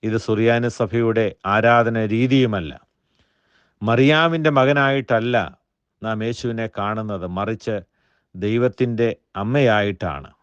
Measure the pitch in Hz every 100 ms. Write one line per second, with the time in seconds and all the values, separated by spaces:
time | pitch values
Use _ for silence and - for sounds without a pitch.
0 | 110 107 - 110 113 117 120 - 107 117
1 | 113 110 107 - 95 104 117 120 117 113
2 | 110 113 127 135 123 101 78 - _ _
3 | _ _ _ _ _ _ _ _ 104 117
4 | 135 156 165 165 156 139 131 143 139 139
5 | 120 117 120 120 90 - _ _ _ _
6 | 110 107 113 117 123 113 110 - 101 110
7 | 110 98 90 90 104 110 - 107 90 _
8 | _ _ _ 95 104 113 123 - 123 113
9 | 117 - _ 95 104 139 127 104 101 92
10 | 92 71 67 _